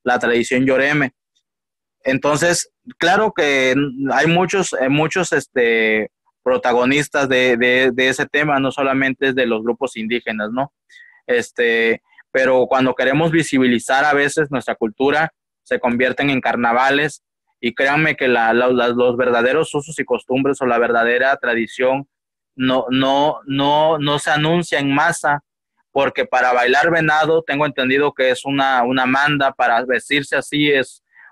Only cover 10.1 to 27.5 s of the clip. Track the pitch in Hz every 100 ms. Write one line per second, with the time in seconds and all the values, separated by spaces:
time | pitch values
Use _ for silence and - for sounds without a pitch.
10.1 | 120 - 110 107 123 139 _ _ - -
11.1 | _ - 120 110 - 117 113 113 113 _
12.1 | _ - 131 131 127 123 131 131 123 131
13.1 | 143 165 165 143 135 127 120 - 135 151
14.1 | 143 143 160 143 135 - 107 110 - 135
15.1 | 147 165 _ _ _ - 123 120 120 131
16.1 | 127 143 131 120 117 120 120 135 143 151
17.1 | - _ _ _ _ 120 - 139 147 156
18.1 | 139 131 120 113 117 127 123 120 120 123
19.1 | 120 123 120 120 147 156 147 143 151 -
20.1 | 117 - 131 139 135 127 117 113 117 117
21.1 | 123 131 139 123 117 110 - 127 135 139
22.1 | _ _ _ _ - 131 131 120 131 135
23.1 | 139 151 143 143 139 139 147 156 160 143
24.1 | 147 - 151 156 175 165 151 139 139 165
25.1 | 160 151 143 _ _ _ _ _ 139 139
26.1 | - 127 127 123 123 120 139 165 165 156
27.1 | 151 156 165 160